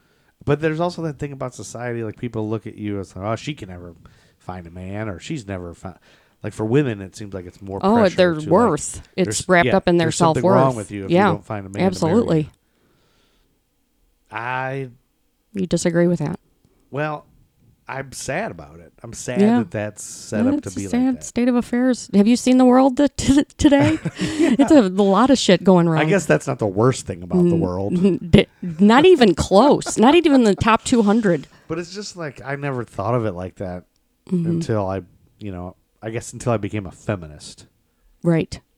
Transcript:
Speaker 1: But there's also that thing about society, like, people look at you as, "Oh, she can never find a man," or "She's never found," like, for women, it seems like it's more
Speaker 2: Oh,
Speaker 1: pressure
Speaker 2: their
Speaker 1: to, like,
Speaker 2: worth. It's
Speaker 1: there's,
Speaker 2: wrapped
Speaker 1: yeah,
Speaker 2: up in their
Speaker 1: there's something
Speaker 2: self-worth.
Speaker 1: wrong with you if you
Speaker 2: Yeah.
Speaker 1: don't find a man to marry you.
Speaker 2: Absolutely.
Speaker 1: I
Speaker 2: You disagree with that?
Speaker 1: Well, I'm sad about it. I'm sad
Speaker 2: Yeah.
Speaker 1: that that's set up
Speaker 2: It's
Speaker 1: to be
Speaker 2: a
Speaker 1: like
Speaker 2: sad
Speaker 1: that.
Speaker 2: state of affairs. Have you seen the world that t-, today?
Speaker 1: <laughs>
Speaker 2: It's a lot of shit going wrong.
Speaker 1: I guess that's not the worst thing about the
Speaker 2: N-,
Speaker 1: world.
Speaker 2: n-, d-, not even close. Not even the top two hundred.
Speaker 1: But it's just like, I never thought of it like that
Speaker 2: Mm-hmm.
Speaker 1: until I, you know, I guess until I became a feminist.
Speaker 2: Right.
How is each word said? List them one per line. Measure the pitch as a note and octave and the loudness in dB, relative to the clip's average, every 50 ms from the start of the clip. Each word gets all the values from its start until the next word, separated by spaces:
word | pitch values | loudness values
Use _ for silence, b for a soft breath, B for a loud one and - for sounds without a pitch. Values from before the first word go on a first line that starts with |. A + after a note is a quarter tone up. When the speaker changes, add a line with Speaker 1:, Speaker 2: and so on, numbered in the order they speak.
| _ _ _ _ _ _ _ _ - | _ _ _ _ _ _ _ _ -4
Speaker 1:
But | C#3 D3 D3 | -2 -2 0
there's | D#3+ D#3 D#3 D#3+ | 0 -2 -2 -2
also | F3 F3+ F3 E3+ | -4 -4 -4 -6
that | D#3+ D#3 C#3 - | -8 -8 -8 -8
thing | D3 C#3+ | -10 -12
about | C#3 C3+ C3+ B2 - | -10 -10 -12 -12 -12
society, | - G2+ - - A2+ A#2+ A#2+ A#2 A#2 A2+ | -14 -16 -14 -12 -10 -8 -8 -6 -6 -8
like, | G#2+ - - | -10 -10 -10
people | B2+ A#2 - G#2+ G#2+ G#2+ | -12 -8 -8 -6 -6 -6
look | A2 G#2+ - | -6 -8 -8
at | - - | -12 -14
you | - G#2 G#2 G2+ G2 | -10 -8 -6 -6 -6
as, | F2+ - - | -8 -10 -12
"Oh, | F2+ G2 A2 A2+ | -8 -6 -6 -6
she | - - - - | -6 -8 -10 -10
can | - G#2 F#2 | -10 -14 -16
never | F2+ F2+ F2 F2 E2 - - b b b b b b _ | -16 -16 -16 -18 -20 -20 -20 b b b b b b _
find | _ - F#2 F2+ E2+ | _ -14 -14 -14 -14
a | E2 | -14
man," | E2+ F2+ F#2 F#2+ G2+ G#2 A2 G#2+ | -14 -14 -12 -10 -10 -8 -8 -8
or | F2+ D#2+ | -10 -12
"She's | - - E3 C3+ G2 | -10 -10 -10 -10 -8
never | G2 G2 F2+ F2+ E2+ | -10 -10 -10 -10 -12
found," | E2 - - F#2+ D#2+ b b b b b b b b b | -14 -14 -16 -16 -16 b b b b b b b b b
like, | - G#2 | -12 -12
for | - - A2 | -6 -6 -2
women, | A2 A#2+ D3 D3 B2 G#2+ G2+ | 0 0 0 0 0 -4 -8
it | F#2+ F2+ - | -10 -14 -14
seems | - G#2+ G2 | -16 -16 -12
like | G2 F#2 F2 | -12 -14 -14
it's | F2+ - - | -14 -18 -18
more | G2 F#2+ G2 F#2+ | -14 -12 -8 -2
Speaker 2:
Oh, | - G3 A3+ | 0 2 4
Speaker 1:
pressure | A#3+ G#3 F3+ E3 | 4 2 2 4
Speaker 2:
their | F#3+ F3+ F3 D#3+ | 2 2 2 2
Speaker 1:
to, | D#3 | -2
like, | D3+ D#3 | 0 2
Speaker 2:
worth. | E3 G#3+ A#3+ G3+ D3+ - - - - - - _ _ | 2 4 4 2 0 -2 -6 -10 -12 -14 -18 _ _
It's | - F3+ G#2+ G#2+ - | -4 -2 -2 -2 -4
Speaker 1:
there's, | - - | 0 2
Speaker 2:
wrapped | F#3 E3+ E3+ | 2 4 4
Speaker 1:
yeah, | A3+ G3+ | 2 2
Speaker 2:
up | F#3+ - F3+ | 2 2 2
in | E3+ | 2
their | E3+ E3 | 2 2
Speaker 1:
there's | D#3+ - | 0 0
something | - F3 D#3+ D#3 C3 | 2 0 2 2 2
Speaker 2:
self-worth. | A#2+ F3+ - B2+ | 2 4 4 4
Speaker 1:
wrong | C3+ C3+ B2 | 4 2 0
with | A2 G2+ - | -4 -8 -8
you | G2+ G2+ F#2+ | -10 -10 -4
if | - | 0
you | E3+ | 2
Speaker 2:
Yeah. | F#3 G#3 F#3 | 2 4 2
Speaker 1:
don't | D#3+ - - | 0 -2 -6
find | - A2 G2+ G2 | -10 -10 -10 -10
a | F#2+ | -10
man | |
to | G2 G#2 | -6 -2
marry | F3+ | -2
you. | |
Speaker 2:
Absolutely. | F#3+ F#3+ - E3+ D#3 F#3 A#3+ - - D#3+ D#3 D3 - - _ _ _ _ _ _ _ _ _ _ _ _ _ _ _ _ _ _ _ _ _ _ _ _ _ _ _ _ _ _ _ _ _ _ _ | -2 0 0 0 0 2 0 2 2 0 0 -2 -4 -10 _ _ _ _ _ _ _ _ _ _ _ _ _ _ _ _ _ _ _ _ _ _ _ _ _ _ _ _ _ _ _ _ _ _ _
Speaker 1:
I | G#2+ A2+ A#2 B2 B2+ C3 C3 C3 C3+ C#3 C3+ B2 A#2+ _ _ _ _ _ _ _ _ _ _ _ - | -12 -8 -6 -6 -6 -6 -6 -6 -8 -8 -10 -12 -14 _ _ _ _ _ _ _ _ _ _ _ -8
Speaker 2:
You | G3 F#3 | -8 -4
disagree | E3 F3 E3+ - F3 E3 E3+ F3 | -4 -4 -2 -2 0 2 2 2
with | F3 F3 D#3+ | 2 2 0
that? | D3 D#3 - - _ _ _ _ _ _ _ _ _ _ | -4 -6 -8 -10 _ _ _ _ _ _ _ _ _ _
Speaker 1:
Well, | B2 C#3 D3+ D3+ D3+ - - _ _ _ _ _ _ _ _ _ _ _ _ - | -8 -6 -6 -6 -8 -10 -14 _ _ _ _ _ _ _ _ _ _ _ _ -12
I'm | B2 C3+ C#3 C3 | -12 -12 -12 -12
sad | A2+ - - - C#3 F3+ A3+ E3+ | -14 -12 -10 -8 -6 -6 -6 -8
about | G#2 E2 D2 C#2+ D#2+ E2+ | -10 -14 -18 -20 -20 -20
it. | E2+ - _ _ | -20 -20 _ _
I'm | - A#2 G#2+ | -18 -16 -16
sad | - - C3 B2 F#3+ | -12 -10 -4 0 2
Speaker 2:
Yeah. | G3+ A3 A#3+ A#3+ | 4 4 4 2
Speaker 1:
that | G#3+ E2+ | 0 -2
that's | - G#2+ G#2 G#2+ - - - | -6 -6 -6 -6 -8 -12 -16
set | - - - - - G#3+ G#3 A#3 | -18 -18 -18 -12 -6 -2 0 0
up | C4+ C#4+ | 0 0
Speaker 2:
It's | D4 - G3 | -2 -4 -8
Speaker 1:
to | F3+ | -8
be | G3+ G3 | -8 -6
Speaker 2:
a | F#3+ | -4
Speaker 1:
like | |
Speaker 2:
sad | A#3+ A#3+ B3+ C4 B3+ | -2 0 0 0 -2
Speaker 1:
that. | B3 - | -4 -10
Speaker 2:
state | - - A#3 A#3+ B3+ | -8 -4 -2 0 0
of | A#3+ | 0
affairs. | A#3+ A3+ - A#3+ A#3+ B3+ C4 A#3+ - - - | 0 -2 -2 -2 0 0 0 0 -2 -6 0
Have | F3+ G3+ G3+ | 2 2 4
you | A3+ B3 | 4 2
seen | - - B3+ B3+ B3+ | 2 2 2 4 6
the | B3+ | 6
world | B3 B3 C4 C4 C#4 B3 | 6 6 6 4 4 2
that | C#4+ C#4+ C4+ - | 2 0 0 0
t-, | - - - C4+ D4 - - _ | 0 0 2 4 4 2 0 _
today? | - - D4 C#4+ C#4 - - D#4+ - | 2 4 4 6 6 4 2 2 0
Speaker 1:
<laughs> | - D#3+ B B D4+ B B D4+ E4+ C#4 A3+ B3+ | -4 -8 B B -6 B B 0 2 2 4 2
Speaker 2:
It's | C4+ - | 4 6
a | E4 C#4 | 6 6
lot | G3+ F#3 F#3 F#3+ G3+ G3 F#3+ G3+ B3+ C#4 | 6 4 2 2 2 4 4 4 4 4
of | C4+ - | 2 2
shit | - - F3+ - - | 4 2 2 4 6
going | G3 F#3 F3 E3+ E3+ | 4 6 6 4 4
wrong. | D#3+ D#3 | 2 2
Speaker 1:
I | D#3 | 2
guess | D#3 G3+ F#3 D3+ | 2 2 0 2
that's | - D3+ D3+ - | 2 0 0 0
not | C3+ C3 - | -4 -4 -2
the | A2+ | -2
worst | G2+ F#2 G2+ A#2 C3 A#2+ - - | -2 0 2 2 2 2 0 -6
thing | - F2+ E2+ | -10 -10 -10
about | F2+ E2+ - F3+ F3 | -6 -2 0 2 2
the | F3 E3+ | 2 2
Speaker 2:
N-, | E3 | 0
Speaker 1:
world. | - - - F#3+ G3 G#3 F3+ F3 F#3 | -2 -2 -2 -4 -4 -2 0 2 2
Speaker 2:
n-, | G3 F3 - | 2 0 0
d-, | - E3 G3+ G3+ - - _ _ | 2 4 6 6 6 2 _ _
not | G3 F3 D#3+ D#3+ G3+ G#3 A3+ C#4+ D#4 | -12 -10 0 4 4 6 6 8 8
even | F#4 F4+ C4 A#3+ G3 D#3+ | 6 6 6 6 4 4
close. | - - - F#3+ G3 C4 D4 G3+ - - - - | 0 0 2 4 6 6 6 4 2 0 -4 0
Not | - G#3+ C4+ D#4 | 4 4 6 6
even | F4 D#4+ D#4 C#4 C4 A#3 | 6 4 4 4 4 4
the | G#3 F#3 | 4 2
top | - G#3 A3+ A3 - - | 2 2 2 2 0 0
two | - B3+ A#3 | 0 2 2
hundred. | G3+ G3+ G3+ A#3+ G#3+ F#3 E3+ C#3 B2+ - _ _ _ | 4 4 2 2 2 0 0 -2 -4 -10 _ _ _
Speaker 1:
But | - D#3+ E3+ | -10 -10 -10
it's | F3 E3+ F#3 | -10 -12 -14
just | G#3 G3+ - - | -14 -16 -14 -12
like, | F3 E3 C#3 - - G2+ | -12 -12 -12 -12 -12 -10
I | C3+ C#3+ | -10 -8
never | C#3 C#3+ C#3+ C3 B2 A2+ | -6 -6 -6 -6 -6 -8
thought | - - - F#2+ A2 B2 | -8 -8 -6 -4 -2 -2
of | B2 A2 | -2 -2
it | G#2 | -4
like | F2 F2 F#2 F2+ - | -6 -6 -10 -12 -10
that | - G2 F2+ F2+ F2+ - _ _ _ _ _ _ _ _ - | -10 -10 -10 -10 -12 -14 _ _ _ _ _ _ _ _ -6
Speaker 2:
Mm-hmm. | F#3 F3 E3 | -4 -4 -2
Speaker 1:
until | E3+ E3 E3 D#3+ C3 A2 G#2 G2 | -2 -4 -4 -2 -2 -2 -2 -2
I, | F#2+ F#2+ F#2+ F2 - _ _ _ _ _ _ | -4 -6 -6 -8 -12 _ _ _ _ _ _
you | G#2+ G2+ | -14 -12
know, | F2+ F2+ F2+ F2+ - _ _ _ _ _ | -12 -12 -12 -14 -16 _ _ _ _ _
I | - A2+ | -12 -10
guess | A2+ A#2 - - B2 | -10 -10 -10 -12 -16
until | A2+ - A#2+ | -6 -4 -2
I | A#2 G#2+ | -2 -2
became | G2+ F#2+ G#2+ G#2+ F#2+ | -4 -6 -6 -8 -8
a | D#2+ | -10
feminist. | - - - - G#2 F2+ D#2+ D2+ D2 - - - - - - _ _ _ _ _ _ _ _ _ _ _ | -16 -12 -8 -8 -8 -8 -10 -14 -18 -18 -20 -20 -20 -20 -20 _ _ _ _ _ _ _ _ _ _ _
Speaker 2:
Right. | - E3+ E3 D#3+ - - - - - _ _ | -2 0 0 0 -2 -4 -10 -16 -20 _ _